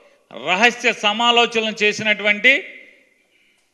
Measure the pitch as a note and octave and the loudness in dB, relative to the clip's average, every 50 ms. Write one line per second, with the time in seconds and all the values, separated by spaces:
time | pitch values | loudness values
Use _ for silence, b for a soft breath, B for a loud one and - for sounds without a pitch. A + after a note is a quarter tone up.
0 | b b b b b _ - G#2 B2 D#3 F3+ F#3 A#3 A#3+ A3 - - A#3 G#3 - | b b b b b _ -16 -10 -4 -2 0 2 2 2 2 0 -2 -4 -2 -2
1 | - G#3 G#3 A3 A#3 A#3+ A#3+ A#3 A#3 A#3 A#3 A3+ A3 A3 G#3+ - G#3 G#3 G#3 G#3 | -2 -4 -2 0 0 2 2 2 2 2 0 -4 -4 -4 -4 -2 -2 -2 -2 -2
2 | G#3+ G#3+ G#3+ G3+ G3+ G#3 G#3 G#3 G#3+ B3+ C#4 E4+ - - - - - - _ _ | -2 -2 -2 -2 0 0 0 4 4 4 4 4 0 -6 -16 -20 -20 -20 _ _
3 | _ _ _ _ _ _ _ _ _ _ _ _ _ _ | _ _ _ _ _ _ _ _ _ _ _ _ _ _